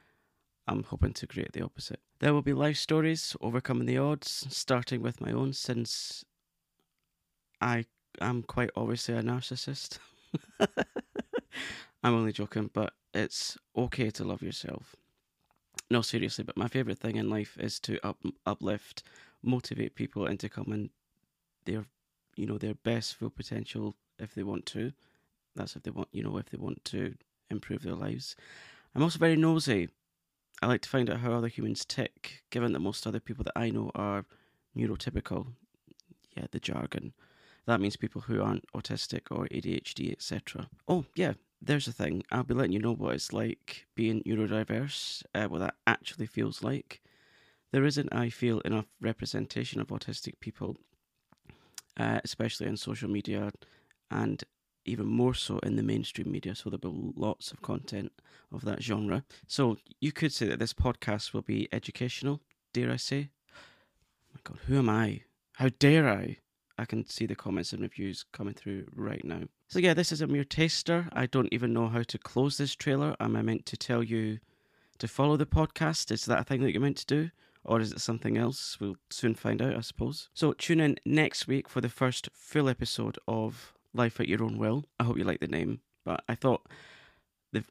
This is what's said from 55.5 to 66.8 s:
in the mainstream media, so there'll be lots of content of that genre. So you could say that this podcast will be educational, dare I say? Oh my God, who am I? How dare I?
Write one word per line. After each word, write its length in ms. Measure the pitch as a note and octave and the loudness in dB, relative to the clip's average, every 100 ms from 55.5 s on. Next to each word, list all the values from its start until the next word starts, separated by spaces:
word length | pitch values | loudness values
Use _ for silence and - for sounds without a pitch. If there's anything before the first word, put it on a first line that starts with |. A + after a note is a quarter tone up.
| G2+ | -2
in 180 | G#2 A2 | 0 0
the 60 | |
mainstream 480 | A2 A2 A2 - - | 2 0 -2 -4 -4
media, 240 | F#2+ F2+ | -4 -4
so 160 | F#2+ - | -8 -6
there'll 220 | - F#2 | -6 -6
be 200 | D#2+ - - | -6 -6 -4
lots 340 | G#2+ - - | -2 -4 -8
of 100 | - | -10
content 520 | - F#2+ - G2+ - - _ - _ | -6 -6 -6 -8 -8 -10 _ -20 _
of 120 | G2+ | -8
that 180 | G#2+ - | -4 -4
genre. 420 | A#2 G#2 G#2 F#2 - - - | -2 -2 0 -2 -4 -14 -6
So 300 | - B2+ G#2+ - - | 2 2 2 -6 -4
you 120 | D3 | -4
could 200 | - D#3 | 0 -2
say 140 | - G#2+ | 0 0
that 140 | B1+ | 2
this 120 | A2+ | 0
podcast 600 | - B2+ A#2 - G#2 - | 2 2 2 -2 -2 -2
will 80 | G#2+ | -4
be 260 | - A2 G#2 | -2 -2 0
educational, 680 | A2+ - - B2 - C3 D3 - _ _ | -4 -6 -4 -4 -2 -2 -2 -6 _ _
dare 200 | B2 B2 | -2 0
I 40 | B2 | 0
say? 340 | - C#3 C#3+ - _ | -2 -2 -4 -10 _
Oh 800 | - - _ _ _ _ _ _ | -20 -20 _ _ _ _ _ _
my 60 | - | -20
God, 140 | - - - | -16 -8 2
who 120 | C#3 | 4
am 100 | A#2+ | 6
I? 340 | G#2+ A2+ G#2 - _ _ | 6 2 0 -8 _ _
How 140 | - C3 - | 0 2 6
dare 280 | C#3+ D#3+ C#3+ | 8 10 8
I? 300 | G2 F#2+ - _ _ _ - | 4 0 -6 _ _ _ -8